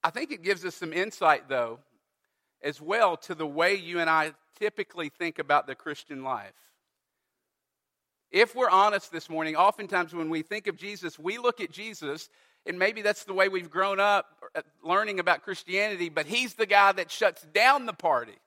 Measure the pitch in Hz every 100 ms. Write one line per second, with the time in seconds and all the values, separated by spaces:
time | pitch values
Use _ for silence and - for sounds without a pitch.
0 | 165 208 285 254 170 190 180 - 247 170
1 | 202 - 170 147 135 131 117 117 _ _
2 | _ _ _ _ _ _ 143 147 151 214
3 | 214 165 - 170 156 143 175 196 170 175
4 | 165 160 156 151 _ _ 208 - 202 175
5 | 156 _ 170 160 143 147 - 131 - 143
6 | - 139 131 120 101 _ _ _ _ _
7 | _ _ _ _ _ _ _ _ _ _
8 | _ _ _ 175 226 240 254 185 202 202
9 | - 165 - 160 156 156 190 208 196 190
10 | 170 170 160 160 151 208 202 160 196 208
11 | 175 - 160 226 240 240 196 160 220 208
12 | 147 156 - _ _ _ - 180 190 220
13 | 208 208 - 190 196 190 175 156 196 196
14 | 202 185 - _ - - - _ 160 180
15 | 214 196 175 175 - 185 - 185 214 196
16 | 175 156 151 233 254 - 214 202 196 190
17 | 170 - 208 165 156 185 240 285 240 175
18 | 180 135 117 101